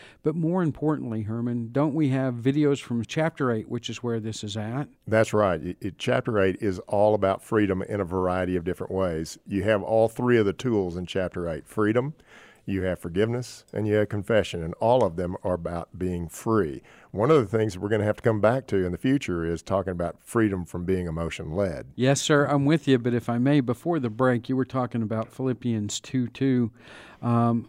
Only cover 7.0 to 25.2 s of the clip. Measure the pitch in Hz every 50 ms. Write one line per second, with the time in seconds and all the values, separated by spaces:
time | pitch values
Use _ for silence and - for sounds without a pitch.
7 | 104 107 107 101 98 95 98 - - - 117 107 104 95 95 92 95 - 107 101
8 | 98 82 87 95 92 92 90 92 92 90 92 90 82 92 87 - - - 95 92
9 | 95 90 82 80 82 - - - _ - 101 98 92 107 110 98 95 - 110 113
10 | 113 110 - - 123 123 123 117 107 98 90 - - 131 117 104 95 87 82 90
11 | 90 85 - 95 92 87 - 92 87 85 80 76 - - - 107 107 104 110 123
12 | 123 147 156 - _ _ - - - - - _ _ - 98 95 90 92 87 -
13 | - 90 82 92 107 117 117 123 123 - - - - _ - 104 107 107 104 107
14 | 107 - - 104 95 - 113 107 92 - - 87 80 80 85 - - 113 123 131
15 | 113 92 82 85 90 87 92 - - 101 90 87 82 82 87 85 - - - 87
16 | 92 90 90 87 85 80 - - - 117 110 107 92 76 67 - - - - -
17 | - _ - 90 107 139 156 147 117 98 110 110 110 107 92 92 95 101 113 107
18 | 104 104 104 - - 120 110 107 101 107 120 135 131 - 107 98 92 90 90 -
19 | - 131 135 143 - - 90 85 82 82 85 80 - - 95 98 92 92 90 87
20 | 85 85 - - _ - - 117 110 104 98 92 87 - - 87 87 87 95 92
21 | 90 85 78 80 82 80 - - 95 80 78 95 101 92 78 65 - - - -
22 | 120 131 139 139 - - 156 143 143 127 143 143 139 139 160 160 - - 135 123
23 | 117 123 120 120 110 - 120 120 123 139 147 147 127 117 120 - - 165 175 156
24 | 127 117 107 113 131 127 123 120 120 - 131 131 131 127 - 131 123 120 - 117
25 | 113 104 113 110